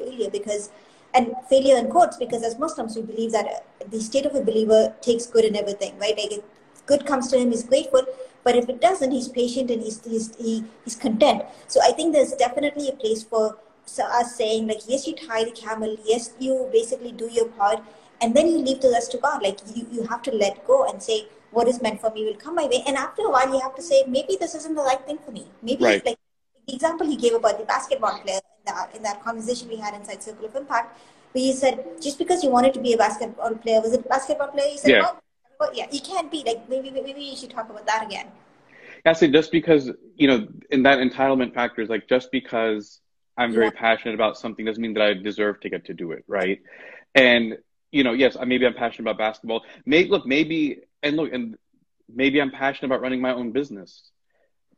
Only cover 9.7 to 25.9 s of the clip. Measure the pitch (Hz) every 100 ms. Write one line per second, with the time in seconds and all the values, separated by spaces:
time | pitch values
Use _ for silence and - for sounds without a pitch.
9.7 | 220 214 - 233 226 - - 226 226 -
10.7 | - 240 - 277 220 294 226 - - -
11.7 | 508 - 320 320 302 247 - 240 277 294
12.7 | 294 269 262 220 220 - 220 214 - -
13.7 | _ - - 165 240 240 - 220 226 220
14.7 | 214 - 277 330 - - 226 233 - 220
15.7 | 220 220 214 220 233 - - 262 262 254
16.7 | 226 226 254 240 220 226 233 226 208 202
17.7 | 226 - - - - 226 262 339 330 262
18.7 | 262 262 233 233 240 285 302 196 196 208
19.7 | 233 233 233 226 233 269 220 196 - -
20.7 | 269 - 196 - 214 - - _ 226 240
21.7 | 247 220 202 220 220 214 208 294 339 277
22.7 | 247 277 269 285 - 359 262 269 269 254
23.7 | - - 269 262 269 339 381 330 311 311
24.7 | 302 262 269 294 311 - 202 - - 226
25.7 | 277 233